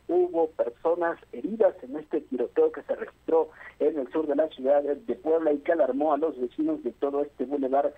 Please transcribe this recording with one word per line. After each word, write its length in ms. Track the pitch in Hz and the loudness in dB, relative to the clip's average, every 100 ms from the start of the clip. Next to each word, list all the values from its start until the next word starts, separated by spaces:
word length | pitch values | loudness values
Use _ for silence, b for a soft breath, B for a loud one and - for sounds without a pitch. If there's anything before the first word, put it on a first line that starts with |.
| - | 0
hubo 420 | 175 180 165 160 | 2 2 2 0
personas 680 | - 117 - 165 170 170 - - | 0 -6 -2 -2 0 -2 -4 -10
heridas 420 | - - 220 190 - | -10 -6 2 2 2
en 160 | 127 - | -12 -12
este 240 | 156 156 | -6 -6
tiroteo 500 | - 123 120 - 160 | -4 -4 -2 2 2
que 100 | 151 | 0
se 140 | - 123 | -8 -6
registró 540 | 110 _ - 160 156 B B B | -8 _ 0 2 2 B B B
en 200 | 147 156 | 0 0
el 120 | 123 | -4
sur 160 | 160 151 | -2 0
de 100 | 143 | 0
la 120 | 160 | 0
ciudad 340 | - 131 143 | -2 2 2
de 320 | 143 139 - | 2 -4 -4
Puebla 380 | 120 151 165 156 | -6 0 2 2
y 60 | 143 | 0
que 140 | 165 | 0
alarmó 420 | 170 147 139 156 | 2 2 2 2
a 40 | 143 | 2
los 220 | 156 127 | 0 -2
vecinos 420 | 123 - 156 156 | -6 -2 -2 -2
de 100 | - | -6
todo 300 | - 139 143 | -4 -2 -2
este 220 | 147 - | -4 -6
bulevar 480 | 127 143 131 135 143 | -4 -2 0 2 0